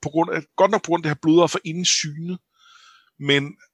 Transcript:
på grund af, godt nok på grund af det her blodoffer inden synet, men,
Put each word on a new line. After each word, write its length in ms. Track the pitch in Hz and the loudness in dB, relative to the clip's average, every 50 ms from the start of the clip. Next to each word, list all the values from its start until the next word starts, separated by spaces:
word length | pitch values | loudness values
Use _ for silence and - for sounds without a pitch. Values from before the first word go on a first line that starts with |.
| - | -12
på 60 | 147 | -4
grund 220 | - 160 170 180 | -2 -2 0 0
af, 120 | - 160 156 _ _ | -2 -4 -6 _ _
godt 140 | - 190 196 | 2 2 2
nok 120 | 214 196 - | 2 0 -2
på 40 | |
grund 140 | - 170 170 | -2 -2 -2
af 20 | 156 | 0
det 80 | 151 | -2
her 100 | 143 - - | -4 0 2
blodoffer 360 | 160 160 170 170 156 - - - | 4 4 6 4 4 2 -4 -6
inden 200 | 165 160 175 180 | -6 -6 -4 -2
synet, 540 | - - - - 151 147 156 165 175 180 175 - _ _ _ _ _ _ _ _ _ _ _ _ _ _ - | -2 -2 -2 -2 -6 -8 -10 -8 -8 -10 -10 -12 _ _ _ _ _ _ _ _ _ _ _ _ _ _ -6
men, 380 | 143 139 143 139 139 143 - _ _ _ | -2 0 0 0 0 -2 -8 _ _ _